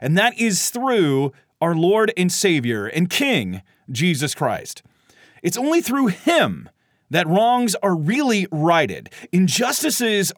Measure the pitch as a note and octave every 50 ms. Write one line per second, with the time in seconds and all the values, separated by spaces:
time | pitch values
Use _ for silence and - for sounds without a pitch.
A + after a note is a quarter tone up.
0 | A2+ C3+ D#3+ F#3+ G#3+ A#3+ - - A#3 A3+ F#3+ F3+ - - - A#3+ B3+ C4 B3 G#3+
1 | E3+ D3 C3+ C3+ C#3+ C#3 - _ _ _ _ _ E3 E3+ E3+ D#3+ E3 F#3 G3+ A3
2 | A3 G#3+ - F3+ F3+ F3+ F3 - - F#3+ E3 D3 A#2+ A#2+ A#2 G#2+ G2+ G#2+ - D#3+
3 | F3+ F3 - - C#4+ C#4 A#3 D3 G#2 F#2 F#2 F#2 - _ _ _ _ - C3+ A2+
4 | D#3+ F3+ E3 B2 D3 C#3+ - - D3 A#2+ G2 D#2+ - - - - - _ _ _
5 | _ _ _ _ - - _ _ - E3+ - A#3 B3+ D4+ E4 F4 E4+ - B3+ C#4
6 | C4+ G#3+ F3 - - - E4+ D#4 F#3+ A2+ F2 C#2 A1+ - - _ _ _ _ _
7 | _ - C#3 E3+ F3 D#3 E3+ G3+ A3+ A#3 B3 B3 B3 A3+ F#3 - - G3 F3+ D#3+
8 | D3 D#3 A#3 C#4+ D4 B3+ A3 G3+ F#3 - E3 D3+ D3+ E3+ E3+ E3 D3 G#2 E2+ C2+
9 | A1 - - - - - - F3+ F#3+ E3+ - - B3 B3+ C#4 - D4 D#4 - -
10 | A#3+ A3+ G#3+ G3+ F#3+ - -